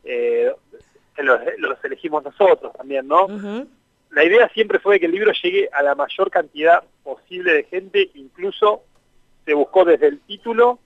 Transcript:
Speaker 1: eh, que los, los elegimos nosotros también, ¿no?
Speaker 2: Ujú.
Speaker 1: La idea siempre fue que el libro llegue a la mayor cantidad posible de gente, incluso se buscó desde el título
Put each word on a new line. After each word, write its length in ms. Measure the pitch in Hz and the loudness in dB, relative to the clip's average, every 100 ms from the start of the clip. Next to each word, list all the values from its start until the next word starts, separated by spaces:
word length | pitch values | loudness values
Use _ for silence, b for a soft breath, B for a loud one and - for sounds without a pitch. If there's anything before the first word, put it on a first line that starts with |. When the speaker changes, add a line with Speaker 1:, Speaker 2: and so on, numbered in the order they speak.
| - | -8
Speaker 1:
eh, 480 | 123 120 117 120 - _ - _ _ _ - | -4 -2 0 -2 -4 _ -20 _ _ _ -6
que 80 | |
los, 160 | 135 120 117 - | 0 0 0 -6
los 260 | 151 131 | -8 -8
elegimos 400 | 139 135 165 151 | -10 -10 -6 -6
nosotros 480 | 139 _ 190 160 120 | -8 _ 2 2 -2
también, 340 | - 135 139 135 | -16 -8 -8 0
¿no? 180 | 160 190 | 0 0
Speaker 2:
Ujú. 420 | 208 202 220 277 _ _ _ _ | -6 -10 -10 -12 _ _ _ _
Speaker 1:
La 120 | 143 | 0
idea 240 | 160 220 226 | 4 4 2
siempre 260 | - 214 196 | 0 -2 -2
fue 200 | 196 202 | 2 0
que 60 | 170 | 0
el 40 | |
libro 220 | 190 147 - | 0 0 0
llegue 280 | 175 196 - | -2 -2 -2
a 100 | 143 | -2
la 120 | 143 143 | -2 -2
mayor 340 | 139 - 190 | -6 -4 -2
cantidad 540 | 185 156 147 160 175 _ _ | -2 -4 -2 2 2 _ _
posible 480 | 143 127 _ 180 180 | -16 -16 _ -6 0
de 100 | 156 | 0
gente, 460 | - 180 190 202 190 | -2 -10 -4 -2 -2
incluso 680 | 143 135 - 196 - 208 214 _ _ _ _ _ _ - | -6 -20 -10 -10 0 0 0 _ _ _ _ _ _ -4
se 80 | |
buscó 300 | 147 139 190 | -2 2 2
desde 240 | 175 156 147 | 4 4 2
el 120 | 143 | 0
título 580 | _ 202 233 226 240 240 | _ -14 -6 2 2 0